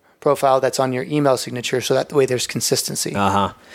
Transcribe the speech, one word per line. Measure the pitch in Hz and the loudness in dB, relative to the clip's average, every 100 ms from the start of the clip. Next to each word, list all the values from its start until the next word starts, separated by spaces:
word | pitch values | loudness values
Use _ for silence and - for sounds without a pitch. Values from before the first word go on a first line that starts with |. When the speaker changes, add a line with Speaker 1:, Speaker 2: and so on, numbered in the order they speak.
| _ _ | _ _
Speaker 1:
profile | 151 139 139 131 | 0 2 2 2
that's | 131 - | 2 0
on | 131 | 0
your | 127 | -2
email | - 147 139 123 | -2 0 2 2
signature, | - 123 - 127 | -2 -8 -4 -2
so | - | 0
that | 131 - | -2 0
way | 151 131 | 2 2
there's | 123 - | 0 -4
consistency. | 127 - 131 - - - | -4 -2 -2 -2 -6 -4
Speaker 2:
Uh-huh. | 98 98 101 95 - - | 0 2 2 0 -4 -16